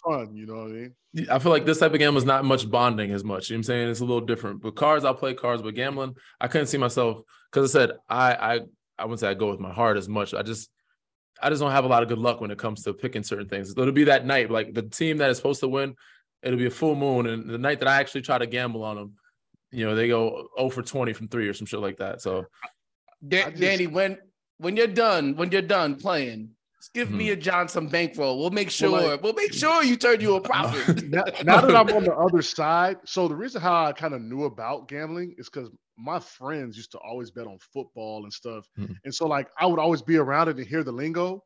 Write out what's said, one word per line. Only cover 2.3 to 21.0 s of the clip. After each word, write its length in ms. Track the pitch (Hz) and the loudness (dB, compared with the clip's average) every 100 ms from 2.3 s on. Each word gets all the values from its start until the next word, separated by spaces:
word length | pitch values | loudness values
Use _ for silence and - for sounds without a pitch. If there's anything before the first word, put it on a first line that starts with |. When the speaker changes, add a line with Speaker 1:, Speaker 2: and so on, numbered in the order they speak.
| 135 | 2
Speaker 2:
much 260 | 135 131 107 | 4 0 2
bonding 420 | 120 123 107 101 | 2 2 2 -2
as 120 | 101 | -4
much, 260 | 101 95 - | -4 -6 -6
you 60 | 113 | -6
know 20 | |
what 20 | |
I'm 40 | |
saying? 260 | 113 120 120 | -2 -2 -2
It's 120 | 117 | -2
a 40 | 123 | -2
little 200 | 120 113 | -2 0
different. 360 | 113 110 101 | -4 -4 -8
But 140 | 110 107 | -8 0
cards, 300 | 147 151 139 | 4 4 2
I'll 100 | 127 | 0
play 180 | 135 | -4
cards, 280 | 127 123 120 | -4 -2 -2
but 140 | 107 113 | -4 -6
gambling, 400 | 135 139 131 127 - - | -6 -4 -8 -10 -18 -8
I 80 | 123 | -2
couldn't 180 | 160 143 | 0 0
see 100 | 139 | 0
myself, 440 | 123 127 117 110 - _ _ | 0 2 0 -2 -12 _ _
'cause 220 | 139 135 | 2 4
I 60 | 139 | 6
said, 120 | 120 - - | 4 0 -4
I, 240 | 120 127 | 2 2
I, 260 | 123 110 117 - _ _ - | 2 0 -2 -4 _ _ -10
I 80 | 110 | -8
wouldn't 160 | 117 | -2
say 80 | 104 | -2
I 40 | |
go 160 | 98 107 | 0 -2
with 120 | 98 | -4
my 100 | 92 | -6
heart 240 | 92 117 104 | 0 2 2
as 140 | 95 | 0
much. 240 | 107 98 | -4 -4
I 80 | 101 | -4
just, 280 | 104 110 - _ _ _ _ _ _ - | -6 -8 -12 _ _ _ _ _ _ -4
I 80 | 135 | -2
just 120 | 151 | 0
don't 100 | 143 | 2
have 140 | 139 131 | 2 4
a 20 | |
lot 160 | 117 | 4
of 60 | 117 | 4
good 80 | 117 | 0
luck 240 | 120 117 | 0 0
when 100 | 107 | -4
it 60 | 104 | -6
comes 260 | 117 104 | -6 -6
to 100 | - | -6
picking 300 | 98 127 110 | -6 -6 -6
certain 240 | 104 104 101 | -6 -8 -6
things. 240 | 98 98 | -8 -6
It'll 200 | 98 131 | 0 2
be 100 | 139 | 6
that 220 | 143 135 123 | 6 6 4
night, 260 | 135 107 | 0 2
like, 220 | 113 107 | -2 -2
the 80 | 120 | -6
team 360 | 107 - 160 151 | -6 -4 -2 0
that 100 | 139 | 0
is 80 | 123 | 0
supposed 240 | 139 143 | -2 -2
to 80 | 131 | -2
win, 260 | 135 139 127 _ _ _ _ | -2 -4 -8 _ _ _ _
it'll 160 | 127 123 | -4 0
be 60 | 123 | -2
a 40 | |
full 260 | - 160 143 | 0 0 2
moon, 320 | 139 127 117 | 2 0 0
and 220 | 113 113 | -4 -8
the 80 | 117 | -4
night 220 | 139 147 | -2 0
that 80 | 131 | 2
I 100 | 139 | 2
actually 220 | 139 139 | 2 -4
try 140 | 127 127 | -2 0
to 80 | 120 | 0
gamble 380 | 123 123 113 | -2 -4 -4
on 140 | 110 104 | -8 -8
'em, 160 | 104 104 _ _ _ _ _ | -12 -18 _ _ _ _ _
you 140 | 123 110 | -4 -2
know, 100 | 110 | 2
they 140 | 117 | 2
go 400 | 117 113 - - - | 2 0 -4 -10 -4
oh 120 | 131 | -4
for 120 | 127 | -4
twenty 320 | 120 139 | -6 -4